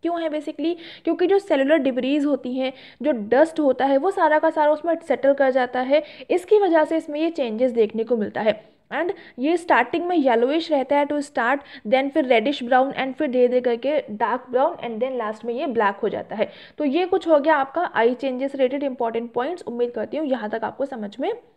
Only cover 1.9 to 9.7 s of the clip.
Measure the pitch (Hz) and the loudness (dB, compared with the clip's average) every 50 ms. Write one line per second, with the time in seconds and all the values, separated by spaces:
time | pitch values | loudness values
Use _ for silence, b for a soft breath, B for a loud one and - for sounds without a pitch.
1.9 | 247 254 247 262 277 302 277 294 285 262 - 254 247 262 262 254 254 B B B | -2 -2 -2 0 0 0 0 0 -2 -2 -4 -6 -6 -4 -4 -4 -6 B B B
2.9 | B B 233 294 302 233 202 208 240 262 311 320 330 - 302 277 254 254 254 277 | B B -2 -2 0 -2 0 0 4 4 4 4 2 0 2 2 2 2 2 2
3.9 | 277 269 277 381 381 403 349 311 302 311 311 320 320 320 302 294 302 302 302 339 | 2 2 2 0 0 2 2 4 4 4 2 2 2 4 4 4 2 2 0 -2
4.9 | 330 330 - - 269 240 - 269 277 277 277 262 254 262 247 247 247 254 254 254 | -2 -2 0 -2 -2 2 4 2 4 4 4 2 4 2 0 0 -2 -4 0 2
5.9 | 277 302 B B B B 262 B - 370 359 - 427 427 403 370 330 320 311 311 | 2 2 B B B B -4 B -2 -2 2 4 4 4 4 4 4 4 4 4
6.9 | 320 320 311 320 294 294 320 339 330 320 277 233 214 220 254 262 233 233 220 214 | 0 -2 -2 -4 -4 -2 -2 -2 0 -2 -4 -4 0 0 0 0 4 2 0 2
7.9 | - 220 226 226 254 233 208 - - - 151 214 208 214 - - _ _ _ _ | 2 -4 -2 0 0 -2 -2 -4 -4 -2 0 0 0 -2 -6 -20 _ _ _ _
8.9 | 214 269 330 349 370 B B B B B 247 302 339 339 339 - | -6 -4 -4 -4 -6 B B B B B -2 0 0 0 2 2